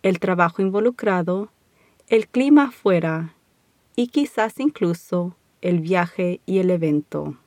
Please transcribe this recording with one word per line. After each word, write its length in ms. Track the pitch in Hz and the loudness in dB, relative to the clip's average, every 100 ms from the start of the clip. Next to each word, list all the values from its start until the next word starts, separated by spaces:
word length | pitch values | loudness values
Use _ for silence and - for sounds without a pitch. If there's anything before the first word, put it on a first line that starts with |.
el 160 | 190 180 | 0 -2
trabajo 420 | 190 180 170 170 | -2 0 0 0
involucrado, 880 | 190 196 226 247 220 185 170 185 208 _ _ _ _ _ _ | -2 0 -2 0 -2 -2 -2 -4 -6 _ _ _ _ _ _
el 200 | 226 214 | 0 0
clima 380 | 247 269 294 269 | -2 6 6 4
afuera 680 | - 202 175 165 160 165 _ _ _ _ _ _ - | -2 0 2 0 -4 -8 _ _ _ _ _ _ -6
y 140 | 240 | -2
quizás 500 | 294 285 - 220 - | -2 -2 -2 -4 -2
incluso 760 | 277 - 175 170 - 180 175 - _ _ | -4 0 -2 -2 -4 -4 -4 -10 _ _
el 180 | 180 175 | -2 -2
viaje 600 | 160 185 175 - 180 180 - | 0 -2 -2 -2 -4 -4 -2
y 140 | 190 | 0
el 100 | 185 | 2
evento. 680 | 180 160 147 147 151 147 139 | 0 0 0 -2 -8 -8 -12